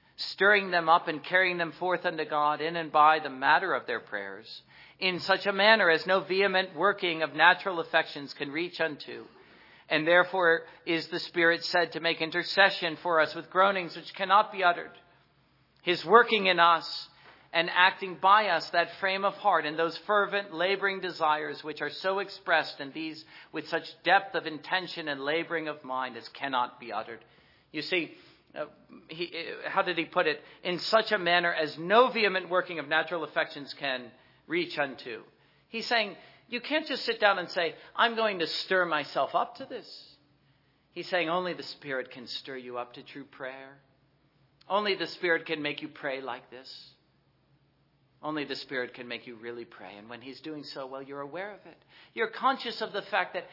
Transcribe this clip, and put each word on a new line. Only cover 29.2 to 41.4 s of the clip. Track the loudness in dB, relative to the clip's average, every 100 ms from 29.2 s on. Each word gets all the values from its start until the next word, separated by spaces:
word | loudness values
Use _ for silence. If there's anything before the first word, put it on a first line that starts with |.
| -10
uh, | -10 -10 -10 -4
how | -2
did | -2 -2
he |
put | -2 0 0
it? | -2 -6 -12
In | -6 -6
such | 2 2 2
a | 0
manner | 2 2 2
as | 0 -2 -4
no | 2 6 6
vehement | 4 0 0 -2
working | -2 -2 -6
of | -2
natural | -2 0 -4
affections | -4 -4 -4 -6 -14
can | -8 -4 -4 -8 -20 _ _ -6
reach | -4 -2 -4
unto. | -4 -6 -12 -12 -14 _ _ _ _
He's | -8 -2
saying, | -2 -2 -8 -20 -20 _
you | -10
can't | -4 -4 -2
just | -6
sit | -4 2
down | 4 4
and | -2
say, | -2 -4 -4 -8 0
"I'm | 0 2
going | -2 0
to | -4
stir | -4 0 0
myself | 2 0 -2 -2 0
up | 0 -2 -6
to |
this." | -14 -14 -14 -20 -20 _ _ _ _ _ _ _ _
He's | -14 -4
saying | -2 0
only | 0